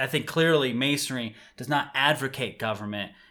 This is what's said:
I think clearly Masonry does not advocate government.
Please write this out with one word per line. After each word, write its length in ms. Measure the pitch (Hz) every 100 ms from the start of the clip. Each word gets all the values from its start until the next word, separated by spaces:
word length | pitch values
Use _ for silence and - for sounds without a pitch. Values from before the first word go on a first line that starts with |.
I 40 | 131
think 200 | 151 147
clearly 440 | 165 165 156 131
Masonry 640 | 117 139 143 - 127 113 - - -
does 100 | 123
not 220 | 143 - 135
advocate 640 | 143 147 135 139 110 -
government. 520 | 110 104 104 104 95 - -